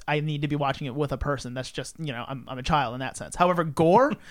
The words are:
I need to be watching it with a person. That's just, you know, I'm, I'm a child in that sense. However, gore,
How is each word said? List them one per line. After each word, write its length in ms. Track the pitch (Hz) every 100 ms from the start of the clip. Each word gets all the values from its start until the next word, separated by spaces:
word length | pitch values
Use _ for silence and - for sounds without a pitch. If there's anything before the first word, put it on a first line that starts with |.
| -
I 120 | 151
need 220 | 151 147
to 40 | 147
be 80 | 147
watching 320 | 139 135 143
it 80 | 135
with 160 | 143
a 60 | 131
person. 360 | 143 139 123
That's 180 | 127 120
just, 280 | - 127 -
you 120 | 156
know, 120 | 120 120
I'm, 180 | 135 -
I'm 100 | 127
a 60 |
child 300 | 135 156 123
in 60 | 127
that 160 | 131 -
sense. 180 | 80 -
However, 280 | 180 175
gore, 500 | 165 135 165 214 277 - -